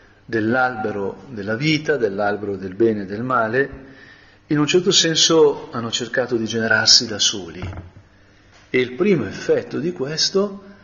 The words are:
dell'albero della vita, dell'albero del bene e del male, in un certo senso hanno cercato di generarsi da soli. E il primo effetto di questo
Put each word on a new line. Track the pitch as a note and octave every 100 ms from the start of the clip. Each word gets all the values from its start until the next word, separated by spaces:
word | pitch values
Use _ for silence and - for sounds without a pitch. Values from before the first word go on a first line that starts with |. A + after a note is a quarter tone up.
| - _
dell'albero | - A2+ G#2+ B2+ B2+ A#2+ G#2+ G2+ G2 - -
della | A#2+ G2 A2+
vita, | D3+ D3+ D3+ C#3+
dell'albero | A2 G2 G#2 G#2 G2+ G2
del | F#2+
bene | F#2+ A2+ G#2
e | F#2+
del | G#2
male, | B2+ B2 A2 B2 C#3 - - - - - - - _
in | D3
un | D3
certo | F3+ F3+
senso | E3+ E3 D#3 - D#3+ D3+ - -
hanno | B2+ A#2
cercato | - A#2 - A#2+ A#2+
di |
generarsi | A2 A2+ A2 A2 A2 - A#2
da | G#2
soli. | - G#2 F2 E2 F2+ E2+ F2+ - - _ _ _ _ - -
E | B2+
il | B2
primo | B2 G3 F3 G2
effetto | E2+ - D3 - B2+
di | D#3
questo | F3+ C3+ D#3 - F#3+ G3+ G3 - -